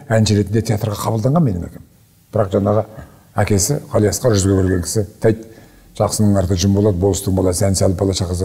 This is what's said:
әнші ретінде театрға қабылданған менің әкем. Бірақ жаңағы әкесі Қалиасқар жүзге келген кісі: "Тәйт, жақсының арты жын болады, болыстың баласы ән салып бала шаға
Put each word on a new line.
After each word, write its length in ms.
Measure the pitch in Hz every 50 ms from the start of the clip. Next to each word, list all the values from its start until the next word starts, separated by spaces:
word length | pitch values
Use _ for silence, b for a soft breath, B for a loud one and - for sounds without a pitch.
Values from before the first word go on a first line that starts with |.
| B B 113
әнші 220 | 110 110 104 107 101
ретінде 240 | 104 95 107 113
театрға 380 | 107 - 107 101 - 110 101 -
қабылданған 420 | - 117 110 113 104 127 139 175 165 127
менің 160 | 95 87 82
әкем. 200 | 82 - - - - _ _ _ _ _ _ _ _ -
Бірақ 180 | 104 110 95 95
жаңағы 300 | 104 98 98 104 107 104 - B B B B B B B B B -
әкесі 380 | 104 95 107 98 - - 143 - - -
Қалиасқар 460 | - 107 104 101 95 - - 127 110 101
жүзге 220 | 92 98 98 95
келген 240 | 92 92 95 90 87
кісі: 200 | - - 113 101 92 - - -
"Тәйт, 240 | 110 110 - - B B B B B B B B B B -
жақсының 400 | 107 98 - - 110 104 101 98
арты 200 | 92 90 101 90
жын 140 | 90 101 98
болады, 240 | 98 101 107 98 85
болыстың 320 | 90 101 92 - - 101 92
баласы 320 | 95 95 92 90 - 101
ән 120 | 98 95 92
салып 180 | 98 95 95 85
бала 160 | 101 98 92
шаға 240 | - 92 85 92 87 95